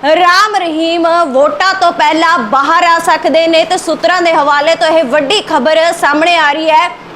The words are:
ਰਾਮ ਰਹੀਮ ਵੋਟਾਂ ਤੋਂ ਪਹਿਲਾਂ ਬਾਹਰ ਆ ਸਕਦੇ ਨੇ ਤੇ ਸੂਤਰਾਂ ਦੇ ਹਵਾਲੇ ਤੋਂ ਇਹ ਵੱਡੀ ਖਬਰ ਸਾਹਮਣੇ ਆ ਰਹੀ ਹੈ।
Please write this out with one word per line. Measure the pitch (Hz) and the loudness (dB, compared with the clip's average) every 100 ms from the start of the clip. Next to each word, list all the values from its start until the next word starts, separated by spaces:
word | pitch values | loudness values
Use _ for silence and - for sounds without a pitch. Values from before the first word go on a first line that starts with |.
| 277 | 2
ਰਾਮ | 330 359 359 427 403 | 2 4 2 2 0
ਰਹੀਮ | 349 311 330 339 330 339 | -4 -4 -2 0 0 0
ਵੋਟਾਂ | 339 254 294 294 370 | 0 0 0 0 -2
ਤੋਂ | 381 349 | 0 0
ਪਹਿਲਾਂ | 339 302 320 330 339 | 0 0 2 0 0
ਬਾਹਰ | 220 262 285 330 | 0 -2 0 0
ਆ | 349 339 | 2 0
ਸਕਦੇ | 330 320 330 294 330 | 0 0 0 0 2
ਨੇ | 330 330 | 0 0
ਤੇ | 359 | -2
ਸੂਤਰਾਂ | - 311 330 359 | -4 -2 0 0
ਦੇ | 349 | 0
ਹਵਾਲੇ | 320 285 285 294 330 | 0 0 0 0 0
ਤੋਂ | 320 | 0
ਇਹ | 320 | 0
ਵੱਡੀ | 294 294 277 415 | 0 -2 -2 -4
ਖਬਰ | - 311 262 320 330 330 | -2 -2 0 0 0 0
ਸਾਹਮਣੇ | 320 294 330 339 | -2 0 0 0
ਆ | 302 | 0
ਰਹੀ | 294 320 | 0 0
ਹੈ। | 311 349 - - | 2 0 -6 -18